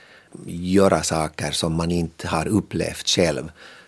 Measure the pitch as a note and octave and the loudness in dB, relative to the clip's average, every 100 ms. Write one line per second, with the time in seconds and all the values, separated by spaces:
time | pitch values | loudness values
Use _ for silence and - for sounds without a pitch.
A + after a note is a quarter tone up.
0 | - - _ - - F2 F2+ G2 G2 E2 | -20 -20 _ -18 -12 -8 2 4 6 4
1 | D#2+ D#2+ D2+ - D2 - E2+ D#2+ E2+ F2 | 0 -2 -2 -4 -6 -2 -2 0 0 0
2 | E2 - F2 E2+ D#2+ G2+ - E2 E2 - | -2 -6 -4 -2 0 0 0 -4 -4 -4
3 | - - E2+ C2+ D2+ - - - | -2 2 2 0 -6 -14 -20 -20